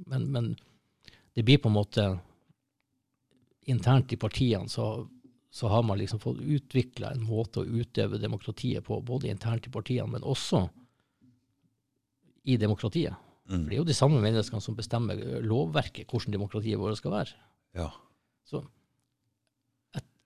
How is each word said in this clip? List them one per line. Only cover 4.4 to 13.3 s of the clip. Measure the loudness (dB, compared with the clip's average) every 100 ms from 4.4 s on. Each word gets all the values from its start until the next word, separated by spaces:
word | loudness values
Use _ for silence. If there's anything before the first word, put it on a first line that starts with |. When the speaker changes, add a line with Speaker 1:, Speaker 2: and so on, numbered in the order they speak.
| 2 2 -2
Speaker 1:
så, | -4 -4 -4 -10 -16 -20 _ _
så | -4 2
har | 4 4
man | 0
liksom | -2 -4
fått | -4 -4
utviklet | -2 -2 0 0 0 -4 -6
en | -4 -2
måte | -2 -2 -4
å | -4
utøve | -4 -2 -2 -2 -2
demokratiet | -4 -6 -8 -6 -4 -4 -4
på, | -6 -4
både | -4 -4
internt | -4 -2 -4 -4
i | -8
partiene, | -4 -4 -4 -4
men | -4
også | -4 0 0 0 -6 -20 _ _ _ _ _ _ _ _ _ _ _ _ _ _ _ 0
i | 2
demokratiet. | 2 0 0 0 -2 -4 -18